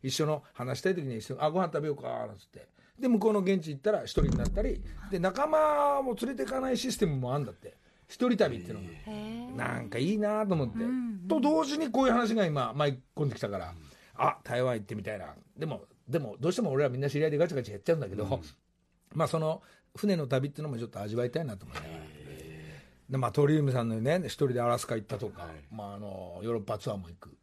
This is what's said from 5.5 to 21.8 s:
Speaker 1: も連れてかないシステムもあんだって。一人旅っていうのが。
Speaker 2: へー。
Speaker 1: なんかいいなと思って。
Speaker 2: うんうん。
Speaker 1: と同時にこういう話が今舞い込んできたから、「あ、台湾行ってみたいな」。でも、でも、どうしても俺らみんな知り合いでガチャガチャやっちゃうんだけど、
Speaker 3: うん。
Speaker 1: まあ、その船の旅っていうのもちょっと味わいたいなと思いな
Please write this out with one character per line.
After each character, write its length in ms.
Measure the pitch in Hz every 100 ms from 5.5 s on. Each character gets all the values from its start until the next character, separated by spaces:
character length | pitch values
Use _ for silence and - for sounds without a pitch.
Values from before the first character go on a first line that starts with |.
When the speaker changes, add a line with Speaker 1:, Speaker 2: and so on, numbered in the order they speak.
| 311 311 294 285 285
Speaker 1:
も 120 | 269
連 220 | 214 233 254
れ 80 |
て 40 | 269
か 120 | 262
な 100 | 262
い 80 | 247
シ 140 | 262
ス 60 | 208
テ 80 | 185
ム 100 | 139
も 180 | 123
あ 40 | 139
ん 60 |
だ 80 | 123
っ 20 |
て。 200 | - - - _ _ _
一 200 | - 247
人 80 | 214
旅 220 | 180 117
っ 20 |
て 120 | 87
い 20 |
う 0 |
の 60 | 101
が。 80 | 90
Speaker 2:
へ 140 | - -
ー。 500 | 214 214 226 247 -
Speaker 1:
な 240 | 123 123
ん 80 | 117
か 100 | 113
い 140 | 147
い 60 | 214
な 280 | 208 214 214
と 80 |
思 120 | 170 127
っ 20 |
て。 160 | 151
Speaker 2:
う 20 | 233
ん 40 | 254 240 202
う 20 |
ん。 40 | 180
Speaker 1:
と 120 | 311
同 240 | 285 320
時 140 | 294 294
に 120 | 311
こ 120 | 233
う 40 | 262
い 40 |
う 20 |
話 220 | 233 233
が 100 | 226
今 300 | 185 147 117
舞 160 | 123 147
い 80 | 131 - -
込 100 | 147
ん 20 |
で 40 |
き 60 | 110
た 80 | 107
か 80 | 98
ら、 180 | 80 82 73 - -
「あ、 240 | - 131 -
台 180 | - 123
湾 120 | 127 117
行 60 |
っ 40 | 101
て 80 |
み 80 | 107
た 120 | 101
い 40 | 104
な」。 160 | 90 - - -
で 80 |
も、 180 | 156 117 - _ -
で 120 | 127
も、 180 | 120 101
ど 120 | -
う 20 |
し 40 | -
て 60 |
も 80 | 208
俺 140 | 131
ら 60 | 143
み 80 | 127
ん 20 |
な 80 | 139
知 100 | 143
り 60 |
合 40 | 156
い 20 |
で 80 | 147
ガ 100 | 170
チ 60 |
ャ 20 | 143
ガ 60 |
チ 80 | -
ャ 40 |
や 40 | 101
っ 40 |
ち 80 | -
ゃ 40 |
う 20 | 160
ん 40 |
だ 80 | 110
け 60 |
ど、 100 | 98
Speaker 3:
う 20 | 101
ん。 120 | 117 82 - _ _ _ _ _
Speaker 1:
ま 100 | 147
あ、 40 | 151
そ 100 | 165
の 240 | 156 160 - - _ -
船 200 | 208 180
の 100 | 139
旅 240 | 131 143
っ 20 |
て 60 | 139
い 20 |
う 40 |
の 40 | 151
も 100 | 120
ち 60 |
ょ 20 | 117
っ 40 |
と 100 | -
味 160 | 104 113
わ 80 |
い 60 | 120
た 100 | 151
い 40 |
な 120 | 156 98
と 80 |
思 100 | -
い 20 |
な 60 | -